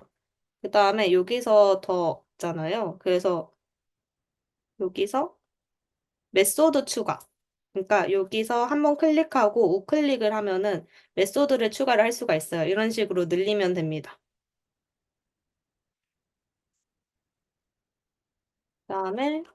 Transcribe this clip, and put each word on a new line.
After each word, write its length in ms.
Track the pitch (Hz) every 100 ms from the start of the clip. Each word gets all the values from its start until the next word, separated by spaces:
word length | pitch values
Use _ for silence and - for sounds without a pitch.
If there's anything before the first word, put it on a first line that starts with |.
| _ _ _ _ _ _
그 80 | 196
다음에 420 | 208 196 214 190
여기서 680 | 180 185 247 240 214 202 190
더 420 | - 180 165 - _ -
없잖아요. 600 | 170 165 160 220 190 180
그래서 520 | 185 180 190 175 - _ _ _ _ _ _ _ _ _ _ _ _ -
여기서 560 | 185 185 202 262 339 _ _ _ _ _ _ _ _ _ _
메소드 540 | 185 202 - 320 285 277
추가. 320 | 233 - - - _ _ _ _ 196
그러니까 340 | 190 208 180
여기서 540 | 196 190 220 226 240
한번 320 | 247 294 294 294
클릭하고 800 | 320 311 311 - 208 233 190 190
우클릭을 580 | - 302 285 247 214
하면은 520 | 214 208 185 208 170 - _ _
메소드를 560 | - 190 269 285 254 220
추가를 340 | - 262 226
할 80 | 226
수가 220 | 233 233
있어요. 320 | 156 - 170 156
이런 220 | 196 226
식으로 360 | 226 208 185 170
늘리면 480 | 175 196 208 185
됩니다. 440 | 180 160 156 - - _ _ _ _ _ _ _ _ _ _ _ _ _ _ _ _ _ _ _ _ _ _ _ _ _ _ _ _ _ _ _ _ _ _ _ _ _ _ _ _ _ _ _ _ _ _ -
그다음에 560 | 196 190 214 285 311 339